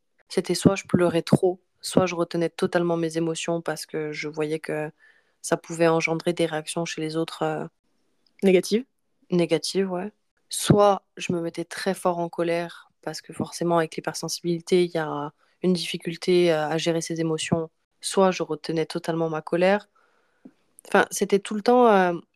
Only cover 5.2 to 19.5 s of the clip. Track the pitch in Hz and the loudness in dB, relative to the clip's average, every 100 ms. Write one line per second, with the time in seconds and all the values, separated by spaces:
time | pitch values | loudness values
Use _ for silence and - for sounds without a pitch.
5.2 | _ _ - 170 - 165 170 165 160 165 | _ _ -4 -4 -4 0 2 4 0 -2
6.2 | 175 165 165 156 156 175 165 - 156 160 | -2 -2 -2 -2 -6 -6 -6 -6 -6 -4
7.2 | 165 - 156 156 165 _ _ _ _ _ | -4 -4 -4 -4 -8 _ _ _ _ _
8.2 | _ - 196 180 - 214 - _ _ _ | _ 0 4 4 4 -2 -2 _ _ _
9.2 | - 180 165 165 - 185 196 180 208 _ | -2 0 2 0 0 -2 -2 -4 -8 _
10.2 | _ _ _ - - 202 202 190 _ - | _ _ _ -8 4 6 8 4 _ -14
11.2 | - 175 165 170 165 - 196 180 185 175 | -6 -4 -4 -8 -10 -6 -4 -2 -2 -2
12.2 | 170 - 170 170 170 - - _ - 160 | -4 -4 -2 -2 -4 -12 -20 _ -12 -12
13.2 | - 165 - - 170 170 160 - - - | -16 -8 -8 -4 0 2 0 -4 -8 -8
14.2 | 160 - 170 170 - 185 175 170 151 147 | -8 -6 -4 -4 2 2 2 -2 -4 -6
15.2 | 147 _ _ _ 180 175 165 175 175 165 | -8 _ _ _ 0 0 -2 -6 -8 -6
16.2 | - 180 175 156 151 160 170 165 165 165 | 2 4 4 2 0 -2 0 -2 -2 -4
17.2 | 165 160 - 165 160 _ _ _ - 202 | -2 -2 0 -2 -2 _ _ _ -4 2
18.2 | 190 175 160 151 - 165 156 170 - 165 | 2 2 -4 -6 -4 -4 -2 -4 -4 -2
19.2 | 165 156 - | -2 -4 -4